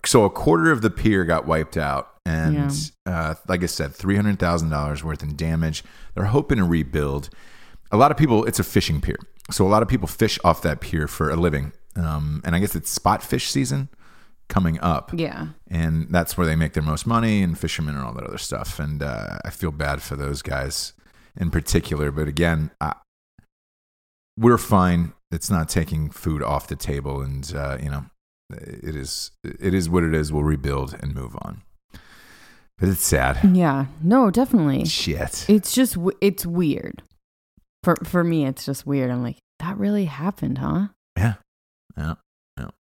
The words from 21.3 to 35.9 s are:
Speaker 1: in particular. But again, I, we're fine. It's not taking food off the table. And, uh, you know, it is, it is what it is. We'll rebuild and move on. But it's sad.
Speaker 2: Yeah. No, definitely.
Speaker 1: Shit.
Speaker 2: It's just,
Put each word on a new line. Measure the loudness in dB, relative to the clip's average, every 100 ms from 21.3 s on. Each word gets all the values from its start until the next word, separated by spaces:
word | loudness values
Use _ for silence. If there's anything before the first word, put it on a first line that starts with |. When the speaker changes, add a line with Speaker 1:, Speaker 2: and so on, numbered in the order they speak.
| -4
Speaker 1:
in | -2
particular. | 0 2 2 2 -2 -2
But | -2 -2
again, | 2 2 2 -2 _
I, | -6 -6 _ _ _ _ _ _ _ _ _ _ _ _ _ 4
we're | 6 6
fine. | 6 4 6 4 0 -6 _
It's | -6 0
not | 0 2
taking | 0 0 -2 -4
food | -4 -4 -2
off | -2 -4 -4
the | -8
table. | -6 -6 -4 -6
And, | -6 -6 -8
uh, | -6 -6 -6
you | -6
know, | -8 -10 _ _ _ _
it | -16 -14 -12 -10 -8
is, | -8 -8 -10 _
it | -14 -4 0
is | 0 2
what | 2
it | 2
is. | 0 0
We'll | 0
rebuild | 2 0 0 -4 -4 -8
and | -8
move | -8 -10 -10
on. | -12 -14 -18 _ _ -20 -20 -20 -20 -20 -20 -20 _ _
But | 0
it's | 2
sad. | 2 2 2 4 6 6
Speaker 2:
Yeah. | 4 2 -2 -2
No, | 4 6 6
definitely. | 4 4 4 4 2
Speaker 1:
Shit. | 0 -2 -2 -2 -4 -4 4
Speaker 2:
It's | 4 4
just, | 2 2